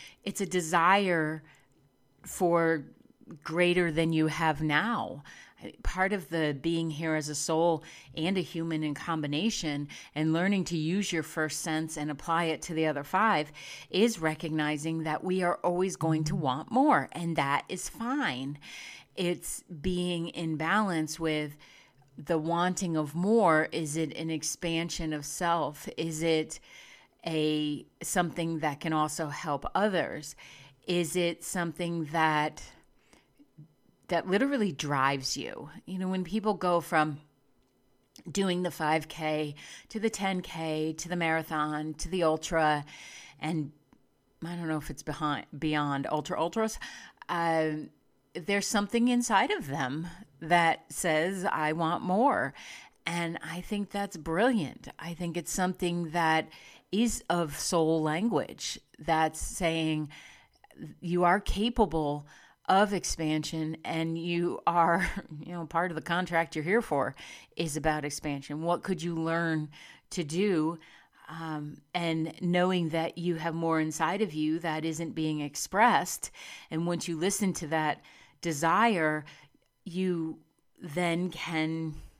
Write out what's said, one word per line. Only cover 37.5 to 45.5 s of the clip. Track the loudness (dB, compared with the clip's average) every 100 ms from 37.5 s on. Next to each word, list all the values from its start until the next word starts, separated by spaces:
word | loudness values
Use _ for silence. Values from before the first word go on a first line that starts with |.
| _ _ _ _ _ _ -20 -6
doing | 0 0 2
the | -2
five | 0 2 2 0
K | -6 -2 0 -2 -6 -16 -20 -12
to | -4
the | -4
ten | -2 -2 -2
K, | -4 -6 -2 -2 -2
to | -4 -4
the | -2
marathon, | 2 0 0 -2 -2 -2 -4 -6
to | -2
the | 2
ultra, | 4 2 0 2 4 2 -2 -14 -18 -18 -20 -8
and | -4 -2 -4 -10 _ _ _ _ _ -14 -10
I | -6
don't | -4
know | -4
if | -4
it's | -10
behind, | -8 -4 -2 -4 -6